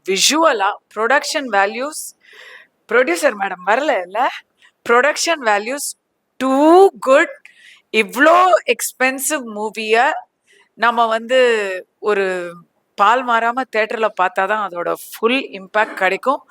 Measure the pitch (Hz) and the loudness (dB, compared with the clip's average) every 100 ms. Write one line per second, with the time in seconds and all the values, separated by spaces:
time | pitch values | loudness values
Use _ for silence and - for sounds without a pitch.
0 | - 190 - 285 320 240 190 180 _ 208 | -4 0 0 2 2 2 -2 -4 _ -4
1 | 226 277 294 311 269 202 202 220 277 311 | 0 0 0 -6 -2 0 0 -2 -8 -10
2 | - - _ - - - _ _ - 233 | -14 -18 _ -20 -20 -20 _ _ -2 0
3 | 262 339 294 208 196 180 190 233 302 226 | 2 0 0 -2 -6 -4 0 0 2 -2
4 | 180 202 277 - - _ _ _ - 240 | -2 -2 -4 -4 -16 _ _ _ 2 2
5 | 269 302 - 320 233 208 214 285 - - | 4 0 -2 -2 0 0 -2 -8 -10 -14
6 | _ _ _ - 262 269 311 349 392 233 | _ _ _ -6 -2 2 6 8 6 4
7 | 262 277 339 - _ _ - - _ 220 | 2 2 2 -4 _ _ -20 -20 _ -2
8 | 208 196 302 349 370 339 - 233 - - | -2 2 4 6 4 2 0 -4 -6 -2
9 | 262 269 277 302 233 208 214 208 214 220 | -2 -2 -4 -6 -6 -8 -8 -6 0 2
10 | 269 - - _ _ _ _ - 226 233 | 2 -2 -10 _ _ _ _ -4 0 2
11 | 233 226 226 262 247 226 196 185 - _ | 0 -2 0 2 2 2 -2 -8 -12 _
12 | - 202 190 185 175 175 170 _ _ - | -2 -2 -2 -4 -8 -14 -20 _ _ 0
13 | 202 247 254 226 233 240 254 214 220 214 | 2 2 0 0 0 -4 -4 -2 -2 -2
14 | 214 - 185 - 190 214 202 175 170 165 | -2 0 -2 0 -2 -2 -4 -6 -6 -6
15 | - - 220 262 - 196 190 214 214 - | -10 -4 -2 -2 -6 -12 -6 -2 -2 0
16 | 185 190 247 294 - | -2 -2 -2 -4 -6